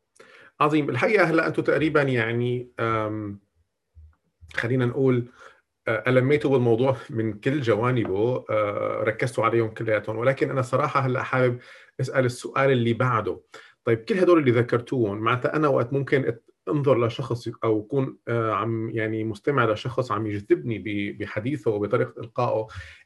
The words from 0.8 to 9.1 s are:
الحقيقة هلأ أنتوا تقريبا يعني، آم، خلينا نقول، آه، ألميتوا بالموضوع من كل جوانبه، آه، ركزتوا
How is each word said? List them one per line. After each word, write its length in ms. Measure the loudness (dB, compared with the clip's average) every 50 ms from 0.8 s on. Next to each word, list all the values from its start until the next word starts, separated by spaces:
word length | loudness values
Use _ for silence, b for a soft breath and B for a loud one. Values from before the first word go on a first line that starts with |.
| 2 0
الحقيقة 340 | 0 0 2 4 4 4 4
هلأ 220 | 4 4 2 2
أنتوا 180 | 2 0 -2 0
تقريبا 380 | 0 2 2 2 2 4 4 4
يعني، 720 | 4 2 0 0 0 0 0 0 -2 -2 -4 -6 -8 _ -4
آم، 600 | -2 0 0 0 -2 -2 -4 -6 -8 -8 -10 -12 _ _ _ _ _ _ _ _ _ _ _ -20 -20 -20 _ _ _ _ _ _ -20 -12 -8
خلينا 320 | -6 -4 -2 0 0 0
نقول، 420 | 0 0 2 2 2 2 2 0 -4 B B B B B B B B _ _ _ -4
آه، 160 | -2 -2 0 2
ألميتوا 400 | 2 4 4 4 2 2 2 2
بالموضوع 460 | 2 4 4 4 4 4 2 2 0 -2 -6 -8
من 220 | -6 -4 -4 -4 -4
كل 280 | -4 -2 -2 -2 0
جوانبه، 840 | 0 0 2 2 2 0 0 0 0 0 0 0 0 0 0 -2 -4 -2
آه، 520 | -2 -2 0 -2 -2 -2 -4 -4 -2 -2 -2
ركزتوا 380 | -2